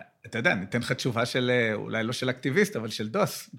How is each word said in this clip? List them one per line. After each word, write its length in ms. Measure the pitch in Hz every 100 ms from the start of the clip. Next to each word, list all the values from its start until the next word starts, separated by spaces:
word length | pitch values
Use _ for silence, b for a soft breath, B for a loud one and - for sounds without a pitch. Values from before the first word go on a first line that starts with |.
| - _ -
אתה 140 | 113
יודע, 120 | 147
אני 140 | 95 92
אתן 140 | 120
לך 120 | 117
תשובה 340 | 127 135 113 120
של, 260 | 131 123
אה, 200 | 123 113
אולי 300 | 107 107 110
לא 100 | 113
של 160 | 123 131
אקטיביסט, 460 | 123 139 151 208 117
אבל 140 | 113
של 200 | - 107
דוס. 400 | 190 156 - -